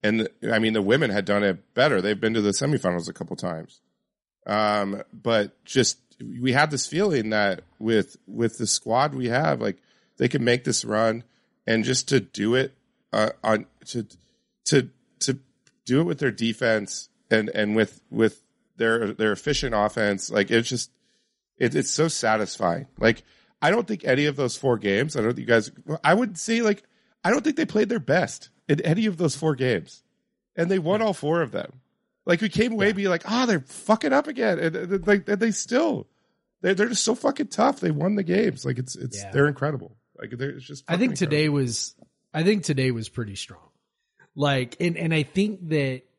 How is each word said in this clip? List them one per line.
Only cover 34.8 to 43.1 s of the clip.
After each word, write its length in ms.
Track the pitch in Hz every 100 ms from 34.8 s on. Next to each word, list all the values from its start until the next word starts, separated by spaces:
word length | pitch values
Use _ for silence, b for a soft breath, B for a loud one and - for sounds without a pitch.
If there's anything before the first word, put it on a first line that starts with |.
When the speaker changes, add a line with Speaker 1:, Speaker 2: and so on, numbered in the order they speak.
| 175 196 175
Speaker 1:
like, 200 | 202 -
and 120 | 202
they 120 | 226
still, 560 | - - 240 330 262 - _ _ _ _ _
they're, 140 | 175 190
they're 140 | 220
just 140 | 220
so 120 | - 254
fucking 320 | - 277 285
tough. 320 | - 254 277
They 100 | 180
won 260 | 147 170 208
the 80 |
games. 400 | 170 185 226 127
Like, 140 | 135 123
it's, 180 | 127 -
it's, 220 | 127 101
Speaker 2:
Yeah. 80 | 101
Speaker 1:
they're 160 | 139 143
incredible. 500 | 135 139 143 - _ _ _
Like, 120 | 110 117
they're, 140 | 135
it's 140 | 139 -
just 180 | 147 -
Speaker 2:
I 100 | 170
think 160 | 247
Speaker 1:
fucking 140 | 143 170
Speaker 2:
today 160 | 147 156
Speaker 1:
incredible. 180 | 147
Speaker 2:
was, 320 | 127 113 - _ - _ _
I 100 | 156
think 200 | 170 214
today 280 | 165 135 131
was 180 | 117
pretty 260 | 107